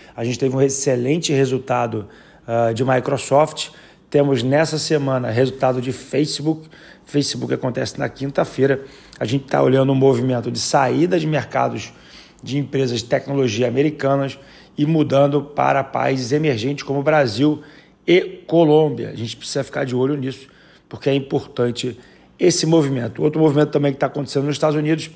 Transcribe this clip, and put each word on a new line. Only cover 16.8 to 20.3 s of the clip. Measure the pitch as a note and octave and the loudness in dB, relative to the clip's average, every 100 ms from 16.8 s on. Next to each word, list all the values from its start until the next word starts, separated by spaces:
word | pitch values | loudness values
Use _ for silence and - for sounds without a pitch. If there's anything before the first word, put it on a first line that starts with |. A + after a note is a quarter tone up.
como | - C#3 | -4 -4
Brasil | C#3 D#3 B2+ G#2+ D3+ D3 - - - _ - | 0 2 2 2 2 0 -6 -20 -20 _ 2
e | F3+ - - - | 2 2 -8 0
Colômbia. | E3 D#3+ D3+ D3+ B2+ A2 | 4 6 6 4 -2 -8
A | - | -8
gente | A#2 - | -10 -10
precisa | - C#3 | -6 -6
ficar | C3+ C#3 C3+ | -4 -4 -2
de | B2 | 0
olho | C3 D3 | 0 0
nisso, | C3 | -6